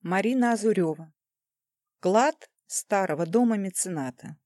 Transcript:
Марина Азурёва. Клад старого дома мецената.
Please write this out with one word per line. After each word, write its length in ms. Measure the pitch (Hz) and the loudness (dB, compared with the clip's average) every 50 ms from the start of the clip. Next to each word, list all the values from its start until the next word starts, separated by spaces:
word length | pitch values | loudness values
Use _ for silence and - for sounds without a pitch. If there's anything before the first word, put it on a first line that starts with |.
| - 175 | -4 -2
Марина 440 | 180 185 196 226 262 262 240 240 233 | -2 0 0 0 0 2 2 2 0
Азурёва. 600 | 220 202 220 214 196 175 160 156 151 165 - _ _ _ _ _ _ _ _ _ _ _ _ _ _ _ _ _ _ | 2 2 0 2 2 2 0 -2 -6 -10 -20 _ _ _ _ _ _ _ _ _ _ _ _ _ _ _ _ _ _
Клад 500 | - 180 190 220 247 294 320 _ - - _ _ _ | -2 2 4 4 4 4 0 _ -14 -20 _ _ _
старого 600 | _ - - - _ 214 196 190 175 156 147 170 | _ -10 -10 -4 _ 0 0 0 0 -2 -4 -4
дома 320 | 160 170 226 247 233 226 208 | 0 2 2 2 4 2 0
мецената. 800 | 196 190 180 - - 185 180 156 135 127 123 _ - - 151 _ _ | -4 -6 -6 -6 -6 -4 -4 -6 -6 -6 -8 _ -16 -18 -18 _ _